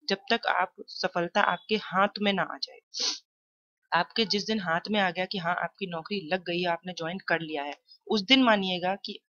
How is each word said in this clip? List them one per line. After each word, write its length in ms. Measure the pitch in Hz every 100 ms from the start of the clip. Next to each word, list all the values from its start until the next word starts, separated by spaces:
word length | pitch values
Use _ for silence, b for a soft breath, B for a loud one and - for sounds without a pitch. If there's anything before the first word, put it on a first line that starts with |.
| 302
जब 80 | 196 -
तक 160 | 233 -
आप, 260 | - 185 -
सफलता 600 | - - 180 180 175 -
आपके 340 | - 180 - 214
हाथ 320 | - 185 202 202
में 120 | 208
ना 80 | 196
आ 160 | 156 139
जाए। 160 | - - _ - B 311 _ _ _ _ _ _ _
आपके 320 | 165 175 - 214
जिस 200 | 208 185
दिन 140 | 220
हाथ 220 | 180 165 -
में 80 | 214
आ 120 | 190
गया 140 | 185 185
कि 120 | 202
हाँ, 180 | 165 175
आपकी 320 | 170 _ 196
नौकरी 420 | 170 160 208 156
लग 80 | 185
गई 180 | 180 175
है, 80 | 180
आपने 260 | 170 185
ज्वाइन 240 | 175 160 185 -
कर 120 | 165
लिया 220 | 160 151
है, 100 | 143 143 _ B -
उस 140 | 220
दिन 220 | 190 262
मानिएगा 520 | 254 214 190 180 180 196
कि 240 | - 202 _